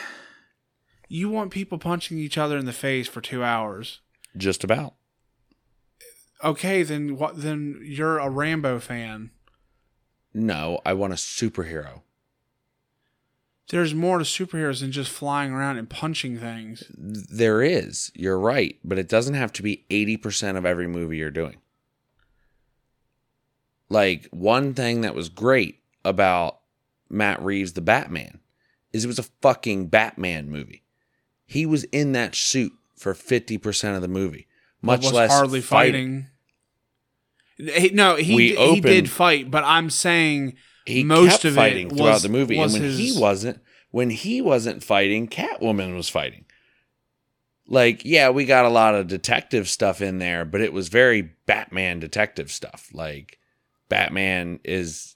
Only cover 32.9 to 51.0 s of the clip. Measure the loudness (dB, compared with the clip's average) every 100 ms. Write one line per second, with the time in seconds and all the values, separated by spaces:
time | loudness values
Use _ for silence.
32.9 | _ -6 -6 -2 -2 -2 -6 -4 -4 -4
33.9 | -4 -4 -4 -4 -6 -18 _ _ _ 0
34.9 | 2 2 4 6 6 4 0 2 4 4
35.9 | 2 -4 -8 -10 _ _ _ _ _ _
36.9 | _ _ _ _ _ _ -14 -4 2 4
37.9 | 6 6 4 4 6 6 6 6 6 6
38.9 | 6 4 2 4 4 2 0 4 2 2
39.9 | -2 0 2 2 0 -4 -8 _ _ -4
40.9 | 0 4 8 8 6 4 4 4 4 -2
41.9 | 2 4 6 4 0 2 2 2 2 0
42.9 | -2 -2 2 2 2 -2 -10 _ _ _
43.9 | -2 -2 -2 -4 -2 0 0 0 -6 0
44.9 | 2 2 0 -4 -6 -6 -2 -2 0 -2
45.9 | -6 -6 -4 -6 -10 _ _ _ _ _
46.9 | _ _ _ _ _ _ _ 0 4 4
47.9 | 2 2 4 6 4 4 6 6 6 6
48.9 | 4 0 -4 -2 -2 0 -2 -2 -2 -2
49.9 | 0 -4 -4 -4 -4 -4 -2 -2 -2 0
50.9 | 4